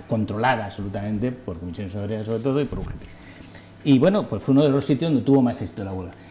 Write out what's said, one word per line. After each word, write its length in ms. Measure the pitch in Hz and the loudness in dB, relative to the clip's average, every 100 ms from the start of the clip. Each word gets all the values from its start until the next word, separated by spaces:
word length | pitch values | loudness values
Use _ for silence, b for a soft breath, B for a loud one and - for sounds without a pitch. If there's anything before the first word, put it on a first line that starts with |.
| - | -4
controlada 580 | 110 101 101 123 117 101 | -2 -2 0 0 0 -4
absolutamente 680 | - 101 101 104 104 123 | -8 -8 -6 -6 -4 -4
por 280 | 123 - 82 | -6 -10 -10
comisiones 340 | 90 85 95 | -10 -10 -8
obreras 320 | 101 101 110 107 | -8 -6 -6 -4
sobre 160 | 113 | -4
todo 180 | 131 139 | -2 -2
y 60 | 123 | -2
por 140 | 95 | -6
U 20 | |
G 60 | - | -8
T. 180 | - - B B B B B B - | -10 -16 B B B B B B -4
Y 160 | 151 131 | 4 6
bueno, 260 | 165 202 123 | 6 2 -2
pues 160 | 101 | -4
fue 120 | - | 2
uno 100 | 135 | 4
de 80 | 151 | 6
los 120 | 135 | 4
sitios 280 | 131 135 165 | 2 0 2
donde 120 | 135 | 2
tuvo 200 | 120 139 | 4 6
más 180 | 120 - | 4 0
éxito 220 | 98 - | -6 -8
la 100 | 98 | -8
huelga. 200 | 92 87 B B | -8 -10 B B